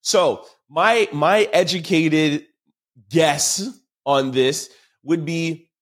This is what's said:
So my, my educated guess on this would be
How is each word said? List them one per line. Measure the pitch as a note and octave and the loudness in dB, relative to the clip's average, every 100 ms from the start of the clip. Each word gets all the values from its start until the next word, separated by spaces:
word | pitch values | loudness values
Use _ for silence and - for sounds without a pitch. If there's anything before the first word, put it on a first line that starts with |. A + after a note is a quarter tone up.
So | - G3+ D#3+ G2+ - _ _ | 0 2 2 -2 -10 _ _
my, | D3+ G3+ A#3 G#3+ | 0 2 2 0
my | D3 D3+ G#3 G#3 | 0 2 2 2
educated | F3 F3+ F3+ D#3+ E3 D#3+ D#3 D3+ D3 - _ _ _ _ _ G2+ | 0 0 -4 0 0 2 2 0 -2 -8 _ _ _ _ _ _
guess | D#3+ D#3+ D3 - - G#3+ - _ _ | 2 2 2 -2 -4 -8 -12 _ _
on | - C#3 C3+ | -2 0 0
this | B2+ B2+ D3+ - _ _ _ | 0 0 0 -10 _ _ _
would | C3 E3+ | -4 -4
be | D#3+ E3 E3 D#3+ _ _ | -2 -4 -4 -6 _ _